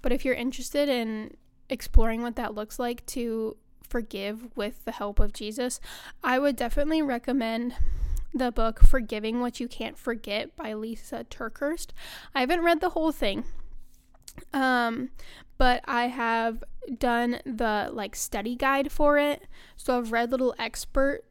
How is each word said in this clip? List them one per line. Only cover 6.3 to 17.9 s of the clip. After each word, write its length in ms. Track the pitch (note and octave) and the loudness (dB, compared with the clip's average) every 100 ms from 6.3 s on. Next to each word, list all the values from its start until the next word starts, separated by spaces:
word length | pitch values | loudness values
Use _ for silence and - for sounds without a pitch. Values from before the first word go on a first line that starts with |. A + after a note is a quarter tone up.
| B3+ | 2
would 180 | C#4+ B3 | 2 0
definitely 460 | A#3 C#4+ D4 D#4+ | -2 0 2 0
recommend 720 | D4 A#3+ - C4 A3+ A3+ A#3+ - - - - - - | 0 -4 -2 -2 0 -2 -4 2 2 4 -2 -2 -4
the 160 | B3 B3 | -2 -2
book 300 | A3+ A3+ A3 | 2 0 12
Forgiving 600 | - C4 A3 G#3+ G#3+ A#3 | 12 12 4 -6 -4 -4
What 200 | B3 A#3+ | -4 -6
You 80 | A#3+ | -10
Can't 300 | - A3+ - | -8 -10 -8
Forget 580 | - A3+ A3 G#3 C4+ - | -8 -8 -6 -6 -6 -10
by 160 | C#4 | -10
Lisa 540 | G#3+ A3 A3+ - A#3 A#3 | -8 -8 -10 -10 -12 -12
TerKeurst. 600 | - A3+ - C#4+ E4+ - - - - - | -10 -10 -4 -4 -4 -8 -12 -14 -16 -8
I 60 | C#4 | -2
haven't 220 | B3+ F4 | 0 2
read 180 | E4+ E4+ | 2 2
the 100 | F4+ | 2
whole 220 | E4+ D#4+ | 0 0
thing, 320 | D4 A3+ G3+ - - - - - - _ - - - - | 0 -2 -2 -4 -6 -8 -12 -14 -20 _ -20 -20 -20 -6
um, 560 | C#4 C4 B3 A#3 A#3 B3+ - - - - - | 0 2 2 2 -2 -8 -10 -16 -16 -20 4
but 240 | B3+ B3 | 4 4
I 220 | - A#3+ B3 | 0 -2 -2
have 580 | B3+ A#3 A3+ A3+ A3+ - - - B3 | -2 -2 0 0 -4 -10 -12 -10 -2
done 420 | B3 A#3 A#3+ A#3+ | 0 2 0 -2
the, 460 | - A3+ A#3 G#3 - | -6 -2 0 0 -2